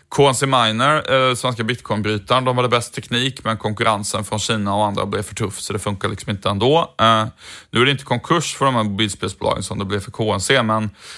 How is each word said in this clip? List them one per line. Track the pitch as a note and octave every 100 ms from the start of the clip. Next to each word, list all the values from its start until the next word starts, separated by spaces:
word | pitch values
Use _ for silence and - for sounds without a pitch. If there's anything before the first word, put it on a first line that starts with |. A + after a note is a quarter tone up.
| -
K | - C#3+
N | B2+
C | C3+
Miner, | C3 A2 A2 C#3 D#3 - C3 C3
eh, | B2
svenska | B2+ A2+
bitcoinbrytaren. | A2+ B2 - G#2 G#2 G#2 - B2+ B2+
De | B2
hade | B2
bäst | A#2+ -
teknik, | - - A#2+ C3 -
men | A2+ G#2+
konkurrensen | A2 G#2+ A2+ G#2 G#2 G#2
från | G2+ G#2+
Kina | - A2 G2+ G#2
och | G#2
andra | G#2 G#2
blev | G2+
för | - -
tuff, | G2+ -
så | -
det | G#2
funkar | G#2 G2+ G2+
liksom | G#2 -
inte | G2+ G2+
ändå. | G2 B2 E3 - -
Eh, | A2+ A2 A2+ - - - -
nu | A2
är | C3
det |
inte | C3+
konkurs | - B2 - E3 - -
för | C#3
de | B2
här |
mobilspelsbolagen | G#2+ G2 G#2+ - F#2+ - - -
som | G2 G#2
det | G2
blev | G2+
för | -
K | - G#2+
N | G2
C, | F#2+ C3+
men | A2 A2 G#2+ - -